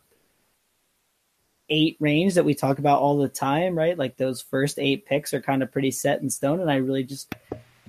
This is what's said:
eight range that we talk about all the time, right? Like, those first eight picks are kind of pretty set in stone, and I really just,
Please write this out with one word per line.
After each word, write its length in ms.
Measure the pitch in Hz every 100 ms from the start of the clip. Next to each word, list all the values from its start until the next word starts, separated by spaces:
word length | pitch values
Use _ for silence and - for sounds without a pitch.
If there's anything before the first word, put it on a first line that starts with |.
| _ _ _ _ _ _ _ _ _ _ _ _ _ _ _ _ -
eight 280 | 156 156 -
range 340 | 151 147 196
that 120 | 175 151
we 100 | 139
talk 240 | 139 139
about 200 | 143 139
all 180 | 143 143
the 120 | 135
time, 480 | - 135 147 185 170
right? 200 | 160 175
Like, 200 | 131 -
those 240 | 131 123
first 360 | - 135 143 -
eight 280 | 139 131 -
picks 280 | 143 -
are 80 | 139
kind 220 | 127 135
of 80 | 131
pretty 200 | 139 135
set 300 | 127 143 143
in 80 | 135
stone, 300 | - 139 165
and 100 | 170
I 60 | 135
really 260 | 131 135
just, 300 | 131 139 - - _ - - _